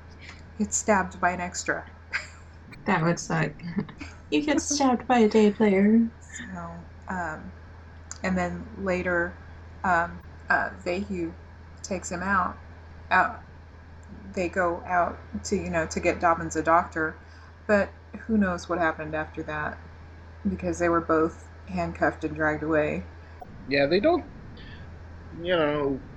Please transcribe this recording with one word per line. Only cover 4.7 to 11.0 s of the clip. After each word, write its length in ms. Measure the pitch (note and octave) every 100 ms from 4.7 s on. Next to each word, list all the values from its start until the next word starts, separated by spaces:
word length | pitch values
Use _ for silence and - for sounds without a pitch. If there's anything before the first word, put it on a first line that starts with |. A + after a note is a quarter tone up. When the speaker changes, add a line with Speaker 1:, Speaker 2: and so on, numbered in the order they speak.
| D4 C4+ A#3+ -
Speaker 2:
by 120 | B3
a 80 | G#3+
day 220 | A3 G#3
player. 500 | G3+ G#3+ F#3+ G3+ A3+ A3+ -
Speaker 1:
So, 500 | - - G3 F3+ E3+ E3+ E3 - -
um, 420 | F#3 E3 D#3 F#3 - - - - - - -
and 140 | F#3+ F#3
then 300 | F3 E3+ E3+ -
later, 500 | G3 F3+ F3+ F3 F3 - - - - -
um, 340 | F#3+ E3+ F3 F3 - - -
uh, 180 | - - -
Vahue 480 | F3+ F3+